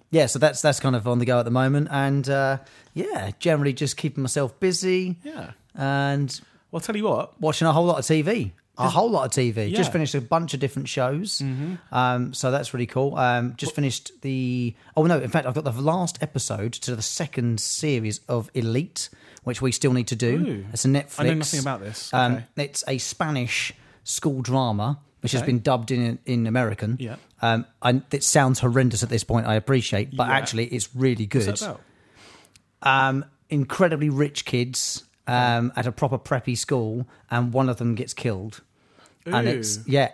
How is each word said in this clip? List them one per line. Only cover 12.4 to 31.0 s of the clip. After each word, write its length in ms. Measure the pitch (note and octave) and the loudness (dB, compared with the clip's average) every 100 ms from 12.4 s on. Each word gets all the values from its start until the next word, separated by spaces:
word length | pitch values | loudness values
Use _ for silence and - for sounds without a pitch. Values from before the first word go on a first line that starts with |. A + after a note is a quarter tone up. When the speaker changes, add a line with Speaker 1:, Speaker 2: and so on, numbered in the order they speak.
| C3 | 0
Speaker 1:
that's 220 | C#3 C#3 | 0 -2
really 140 | B2+ A#2 | -4 -2
cool. 280 | C3 C#3 C#3+ | 0 0 2
Um, 360 | B2 A#2+ B2 A#2+ | 2 2 0 -4
just 140 | - | -6
Speaker 2:
What 40 | - | -2
Speaker 1:
finished 360 | C#3 - - - | -2 -2 -10 -10
the, 520 | C#3 C3 B2+ B2 A#2+ - - - | -6 -4 -2 -2 -4 -6 -4 2
oh 60 | E3 | 4
no, 140 | D#3 | 4
in 100 | B2+ | 2
fact, 160 | E3 B2+ | -2 -2
I've 80 | |
got 120 | C3+ C#3+ | -2 -4
the 60 | |
last 440 | A#2+ D3 F3+ E3+ - | 0 0 0 -2 -4
episode 520 | D3+ C3 - G#2 A2 | -6 -4 -4 -4 -4
to 220 | - - A2+ | -6 -6 -6
the 60 | |
second 580 | - - D3+ - A#2+ A2 | -4 -4 -4 -2 0 0
series 640 | - - D3+ B2+ A2 G#2 - | -2 -2 0 0 -2 -6 -4
of 220 | A#2+ A2 C3 | -4 -2 -4
Elite, 540 | A2+ A#2+ F3+ - - - - - | 0 -2 -2 -8 -10 -12 -20 -10
which 180 | - A#2 | -8 -2
we 100 | B2+ | -2
still 220 | - C#3 | 2 2
need 140 | B2+ A2+ | 2 0
to 80 | A2+ | 0
do. 220 | A#2+ D3 | 2 2
Speaker 2:
Ooh. 280 | A3 G#2 G2 | 0 -2 -6
Speaker 1:
It's 120 | A#2 C3 | 0 2
a 20 | |
Netflix. 320 | C#3+ - - | 2 0 0
Speaker 2:
I 40 | D#3 | 0
know 80 | D#3+ | 2
nothing 240 | C#3+ D3 | -2 -2
about 220 | C3+ A#2 | -4 -4
this. 300 | G2+ A2 - | -8 -12 -4
Speaker 1:
Um, 200 | B2+ B2 A#2+ | 2 2 0
Speaker 2:
Okay. 80 | A#2 - | -4 -8
Speaker 1:
it's 260 | C#3+ - - | -6 -6 -4
a 100 | C3 | -4
Spanish 760 | - - D#3+ C#3 A#2+ - - - - - | -4 -4 -2 -2 -2 -4 -4 -10 -20 -18
school 380 | - - D#3 C3 | -8 -2 -2 -2
drama, 580 | B2 C3 B2 G#2 A2+ C#3+ _ - | 0 0 2 0 -2 -4 _ -6
which 120 | A#2+ | -2
has 80 | B2+ | 0
Speaker 2:
Okay. 100 | C3+ | 2
Speaker 1:
been 80 | B2 | 2
dubbed 320 | C#3 B2+ A2+ | 2 0 0
in, 260 | B2+ A#2 - - | 0 0 -2 -2
in 220 | A#2+ A2+ | 0 2
American. 480 | B2 A2+ G2+ A2 B2+ | 2 0 -2 -4 -4
Speaker 2:
Yeah. 180 | A#2 B2 _ - | -6 -12 _ -2
Speaker 1:
Um, 240 | A#2 A2+ - - | 2 2 -2 -2
I, 180 | B2 C3 - | 2 2 0
it 120 | C#3 | -2
sounds 360 | - D3+ C3 B2 | 2 4 4 4
horrendous 420 | B2 B2+ B2+ G#2+ | 2 4 2 2
at 60 | A#2+ | 0
this 140 | A#2 - | -2 0
point, 200 | A#2 A2+ | 0 2
I 80 | A2 | 0
appreciate, 600 | - C3 - G#2 C3+ B2+ | 2 0 2 -2 -2 -2
but 120 | B2 | 2
Speaker 2:
Yeah. 60 | |
Speaker 1:
actually 320 | C3+ B2+ A2+ A#2+ | 2 0 -4 -2
it's 220 | A#2+ - | -4 -6
really 320 | B2+ | 0